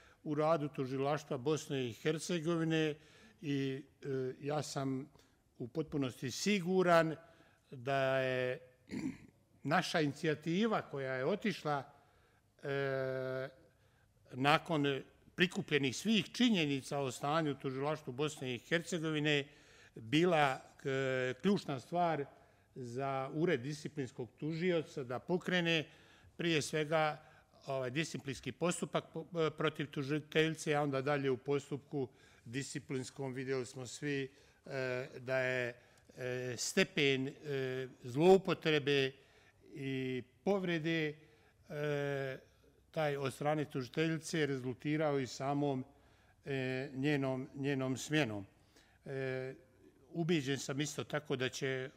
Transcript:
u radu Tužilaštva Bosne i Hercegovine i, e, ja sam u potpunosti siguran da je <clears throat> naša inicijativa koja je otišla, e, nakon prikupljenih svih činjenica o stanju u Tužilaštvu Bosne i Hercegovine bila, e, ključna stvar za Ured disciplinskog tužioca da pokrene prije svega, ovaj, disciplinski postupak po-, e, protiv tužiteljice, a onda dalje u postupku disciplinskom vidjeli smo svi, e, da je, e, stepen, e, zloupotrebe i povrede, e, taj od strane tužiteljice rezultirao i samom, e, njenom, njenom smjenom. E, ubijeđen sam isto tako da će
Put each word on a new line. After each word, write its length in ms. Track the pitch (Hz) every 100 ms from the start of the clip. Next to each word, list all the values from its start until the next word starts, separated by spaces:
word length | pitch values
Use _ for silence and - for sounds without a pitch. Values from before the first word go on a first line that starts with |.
| - -
u 100 | 160
radu 340 | 147 151 165 143
Tužilaštva 680 | 147 131 135 139 151 - 143
Bosne 500 | 127 151 - 139 127
i 40 |
Hercegovine 1040 | 107 156 160 - 175 156 170 160 160 156 147 - - - -
i, 400 | 151 139 135 135 135 _
e, 60 | 147 131 127 127
ja 220 | 139 151
sam 460 | 151 143 135 131 147 - _ _ _ -
u 100 | 120
potpunosti 600 | - 151 151 131 - 131
siguran 840 | - 196 208 170 185 180 170 160 151 - - - _ _
da 480 | 139 120 135 135 135
je 400 | 131 127 127 127 - _ -
<clears throat> 100 | - - - - _ _ _ 135
naša 260 | 175 - 180
inicijativa 840 | 147 135 160 151 165 170 226 185
koja 320 | - 139 131
je 100 | 131
otišla, 580 | 135 196 220 165 151 143 - - _ _ _ _ _ _
e, 840 | 147 139 139 135 131 131 131 131 131 - - _ _ _ _ _ -
nakon 720 | 123 139 156 156 156 143 135 - - -
prikupljenih 640 | - 180 - 151 147 139 113
svih 360 | 196 226 -
činjenica 640 | - 247 202 151 139 - 143
o 120 | 139
stanju 400 | 123 143 160 151
u 40 |
Tužilaštvu 580 | 135 143 131 143 151 -
Bosne 420 | 123 151 151 131
i 40 | 120
Hercegovine 840 | - 170 160 175 160 151 151 147 139 - - - -
bila, 680 | - 113 147 180 160 143 131 - -
e, 500 | 143 135 135 131 127 123
ključna 380 | 190 196 - 135
stvar 440 | - 170 170 151 135 - - _ _
za 560 | - 123 120 139 135 135
Ured 260 | 156 180 143
disciplinskog 680 | 131 151 180 - 127 - 117 -
tužioca 640 | 151 160 180 170 - -
da 140 | 123 123
pokrene 640 | - 175 - 180 170 165 143 - - - - -
prije 260 | 170 160
svega, 600 | 131 156 151 160 156 156 - - _ - -
ovaj, 240 | 135 127
disciplinski 640 | 131 160 143 131 127 131
postupak 520 | - 170 170 160 160 -
po-, 140 | 160 165 170 156
e, 40 |
protiv 360 | 151 156 151 143
tužiteljice, 880 | - 135 151 147 160 160 156 -
a 80 | 147
onda 200 | 147 135
dalje 280 | 135 143 135
u 60 | 127
postupku 720 | - 143 - 143 - 147 123 - - -
disciplinskom 880 | 117 127 131 151 - 135 123 - 135
vidjeli 340 | 127 131 135 120
smo 200 | 135 127
svi, 420 | - 147 139 135 - - _ -
e, 420 | 139 131 123 131 127
da 200 | 127 131
je, 360 | 127 127 123 120 - - - -
e, 380 | 127 127 127 120
stepen, 720 | - - 185 - 143 135 135
e, 40 | - 151 139 131 131 131 -
zloupotrebe 1080 | 127 123 175 190 185 160 160 151 135 139 131 - - - - _ -
i 480 | - 135 135 131 127 120 _
povrede, 720 | - 196 180 170 156 165 151 147 - - _ _ -
e, 720 | 151 147 143 143 139 135 131 - _ - _ _
taj 260 | 160 151 139
od 160 | 139
strane 320 | - 147 156
tužiteljice 840 | 143 143 120 - 160 160 - 165 143
rezultirao 720 | 135 127 120 147 156 156 143
i 80 | 127
samom, 580 | - 135 143 143 131 127 - - _ _ _
e, 460 | - 135 127 131 143
njenom, 540 | 131 143 147 135 131 135
njenom 420 | 139 139 135 131 123
smjenom. 500 | - 151 131 104 101 _ _ - _ _ -
E, 480 | 135 135 131 131 - - _ - - -
ubijeđen 480 | 165 165 170 131 135
sam 220 | - 135
isto 240 | 147 -
tako 320 | 120 151 147 135
da 120 | 127
će 420 | - 139 131 131